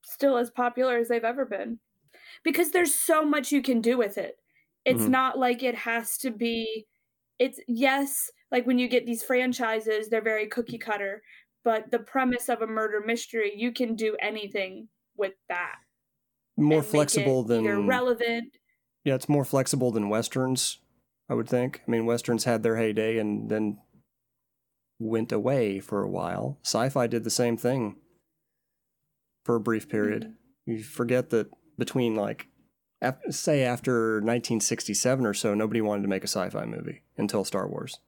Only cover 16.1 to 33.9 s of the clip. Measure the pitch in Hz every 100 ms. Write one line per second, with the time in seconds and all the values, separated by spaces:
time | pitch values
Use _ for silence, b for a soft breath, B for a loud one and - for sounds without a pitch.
16.1 | _ _ _ _ - 147 156 143 147 143
17.1 | 147 135 131 113 117 110 - - 254 247
18.1 | 226 233 233 233 _ _ _ _ _ 139
19.1 | 131 - 143 131 135 127 131 123 110 101
20.1 | 107 117 135 131 127 - - _ _ _
21.1 | _ - 120 117 123 127 - - 117 113
22.1 | 117 - 113 127 113 113 113 113 107 110
23.1 | 113 107 104 110 107 107 104 _ _ _
24.1 | _ _ _ _ _ _ _ _ _ 113
25.1 | 113 113 113 123 135 107 98 - 104 98
26.1 | 92 87 92 123 139 - 113 131 135 120
27.1 | 120 113 - 120 117 123 135 107 95 _
28.1 | _ _ _ _ _ _ _ _ _ _
29.1 | _ _ _ - 117 107 110 - 110 104
30.1 | 110 - - _ _ - 113 107 - 120
31.1 | 123 123 113 - - _ - 123 135 120
32.1 | 107 104 120 - _ _ _ _ _ 123
33.1 | 131 - - - 143 127 123 -